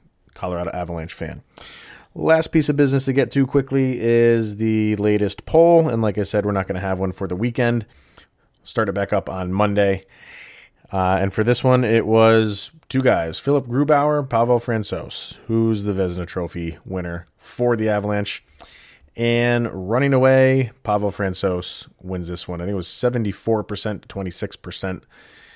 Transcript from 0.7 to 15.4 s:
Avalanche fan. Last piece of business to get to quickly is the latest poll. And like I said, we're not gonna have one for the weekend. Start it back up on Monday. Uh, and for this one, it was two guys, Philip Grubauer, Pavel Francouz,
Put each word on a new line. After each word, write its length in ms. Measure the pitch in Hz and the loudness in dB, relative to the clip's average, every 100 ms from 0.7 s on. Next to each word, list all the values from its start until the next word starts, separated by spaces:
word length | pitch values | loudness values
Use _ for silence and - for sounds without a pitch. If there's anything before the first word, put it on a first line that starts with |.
Avalanche 400 | 90 85 82 80 | -6 -6 -8 -10
fan. 300 | - 78 - - - - - - - _ | -10 -12 -12 -18 -20 -20 -20 -20 -20 _
Last 340 | - 151 160 160 | -4 2 2 2
piece 200 | 165 143 | 0 2
of 80 | 143 | 2
business 300 | 143 135 135 | 2 2 0
to 80 | |
get 160 | 131 117 | 0 0
to 140 | 139 135 | 2 2
quickly 520 | 143 135 135 131 127 | 0 0 0 0 0
is 580 | 117 117 117 117 110 104 | 2 4 4 4 0 -2
the 400 | 110 110 107 104 | 0 2 2 2
latest 500 | 104 104 101 - - | 2 2 0 -4 0
poll. 420 | 160 170 170 160 | 4 6 6 4
And 140 | 117 | 0
like 160 | 110 101 | 0 0
I 60 | |
said, 200 | 98 107 | -2 0
we're 80 | 101 | 0
not 140 | 101 95 | 0 -2
gonna 140 | 92 | -4
have 180 | 98 92 | -4 -2
one 140 | 95 | -4
for 140 | 92 95 | -4 -6
the 100 | 90 | -4
weekend. 500 | 120 117 120 120 104 _ _ _ _ _ _ _ | -4 0 0 0 -4 _ _ _ _ _ _ _
Start 240 | - - 107 | -10 -4 -2
it 20 | |
back 200 | 95 98 | -2 -2
up 160 | 101 - | -2 -2
on 220 | 92 90 | -6 -4
Monday. 500 | 95 104 101 101 95 - _ - - - - - _ _ | 0 0 2 2 0 -4 _ -20 -20 -20 -20 -20 _ _
Uh, 240 | 95 92 92 | -2 0 0
and 140 | 98 | 0
for 100 | 101 | 0
this 220 | 110 120 | 0 2
one, 200 | 131 127 | 2 2
it 200 | 120 113 90 | 4 2 4
was 640 | 113 113 113 110 101 - _ - | 4 6 4 2 -4 -10 _ -6
two 100 | 135 | 0
guys, 400 | 127 95 82 78 | 2 2 0 -4
Philip 260 | - 143 123 | 0 0 0
Grubauer, 600 | 120 147 147 147 147 135 | 0 2 2 2 0 0
Pavel 320 | 113 117 120 | 0 2 2
Francouz, 800 | 120 113 104 87 - - - - | 0 -4 -2 -8 -8 -10 -10 -10